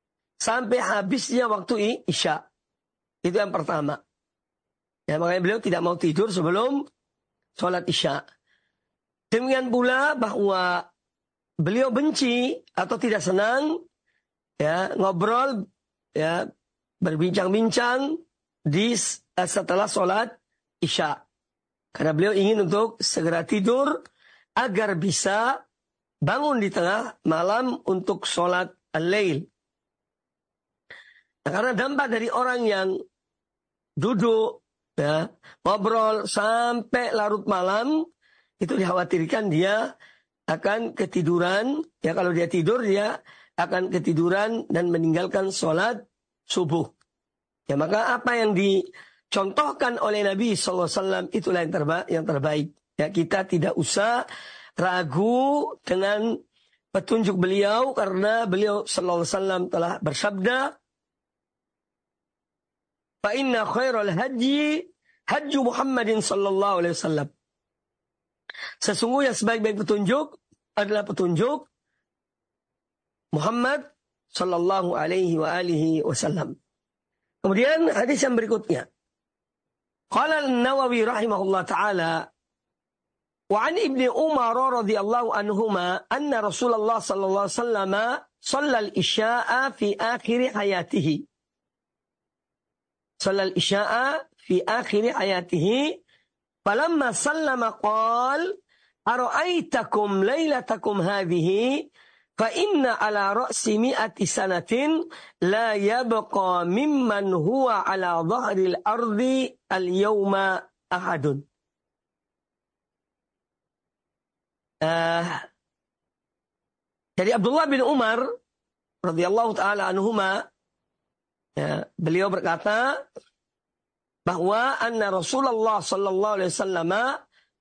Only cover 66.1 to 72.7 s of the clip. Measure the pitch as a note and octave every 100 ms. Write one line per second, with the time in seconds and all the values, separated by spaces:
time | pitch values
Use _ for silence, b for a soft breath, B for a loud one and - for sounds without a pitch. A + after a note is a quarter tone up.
66.1 | A3 - G3 G3 F#3+ G3+ F#3 F3 E3+ E3+
67.1 | D3+ C#3+ _ _ _ _ _ _ _ _
68.1 | _ _ _ - B B B - G3 A#3
69.1 | C4+ C4+ G#3 G#3+ A3+ G#3+ G#3 G3+ G#3 G3
70.1 | C4+ D4 - _ _ _ - G3+ G#3 G#3
71.1 | F#3 F3+ E3 A#3+ D4 - _ _ _ _
72.1 | _ _ _ _ _ _